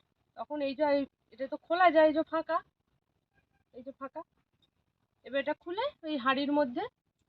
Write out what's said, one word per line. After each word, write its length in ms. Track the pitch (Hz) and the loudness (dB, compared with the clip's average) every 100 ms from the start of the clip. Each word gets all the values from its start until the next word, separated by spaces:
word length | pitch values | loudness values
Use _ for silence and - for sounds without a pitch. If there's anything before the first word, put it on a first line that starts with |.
| _ _ _ - | _ _ _ -14
তখন 200 | 226 302 | -10 -4
এই 120 | 277 269 | -4 0
যে 80 | 302 285 | 0 0
এই, 60 | 269 _ _ | -2 _ _
এটা 140 | - 269 | -12 -10
তো 100 | 302 | -10
খোলা 300 | - 339 349 311 | -4 4 6 8
যায়, 120 | 311 | 6
এই 60 | |
যে 100 | 302 302 | 4 -2
ফাঁকা, 260 | 320 311 330 - _ _ _ _ _ _ _ _ _ _ | -4 -2 -4 -6 _ _ _ _ _ _ _ _ _ _
এই 100 | 254 | -18
যে 80 | 254 - | -18 -14
ফাঁকা, 220 | 269 247 - _ _ _ _ _ _ _ _ _ 226 | -14 -12 -16 _ _ _ _ _ _ _ _ _ -6
এবার 140 | 277 | -4
এটা 100 | 277 | -2
খুলে 320 | 302 349 381 554 - | -6 -6 -4 -4 -6
ওই 120 | 320 294 | -6 -2
হাঁড়ির 340 | 247 262 285 | 0 0 0
মধ্যে 320 | 294 269 247 453 _ _ _ | 0 0 -2 -8 _ _ _